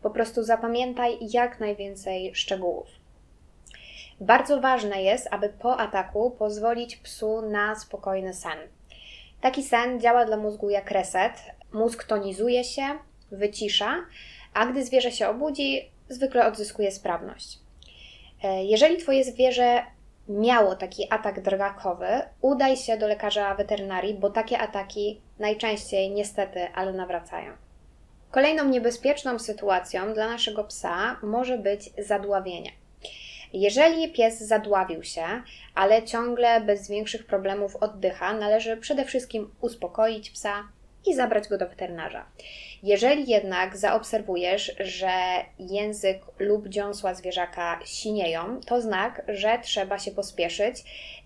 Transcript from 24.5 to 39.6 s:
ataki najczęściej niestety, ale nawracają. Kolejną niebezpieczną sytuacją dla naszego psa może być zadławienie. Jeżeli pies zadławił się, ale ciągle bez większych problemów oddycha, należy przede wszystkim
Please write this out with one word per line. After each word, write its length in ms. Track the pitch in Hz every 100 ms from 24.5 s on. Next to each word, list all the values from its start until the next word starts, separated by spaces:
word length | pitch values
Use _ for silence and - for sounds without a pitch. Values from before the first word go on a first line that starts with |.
| 240
ataki 640 | 214 202 196 208 208 214 - -
najczęściej 720 | 208 214 226 208 - 196 190
niestety, 580 | 202 202 - 196 185 175
ale 180 | 185 190
nawracają. 600 | 190 180 175 - 170 - - - - - - - - -
Kolejną 340 | 262 294 311
niebezpieczną 760 | 277 247 233 240 269 285 262 233
sytuacją 760 | 220 214 202 185 - 185 202
dla 140 | 214 220
naszego 360 | 233 214 214
psa 520 | 208 - 180 175 226 247
może 360 | 208 233 254 247
być 320 | 196 208 - -
zadławienie. 720 | 208 202 202 196 185 170 - - - - - - - - -
Jeżeli 600 | 190 202 233 330 330 320
pies 280 | 247 226 226
zadławił 640 | 214 214 208 196 185 165
się, 400 | - 165 165 233 - - -
ale 280 | 190 196 226
ciągle 580 | 226 233 240 240 240 233
bez 280 | 208 202 196
większych 380 | 208 214 220 -
problemów 500 | 196 196 202 202 -
oddycha, 560 | 214 202 190 - 180
należy 440 | 214 208 220 226 226
przede 280 | - 277
wszystkim 460 | 269 254 254 220 208 -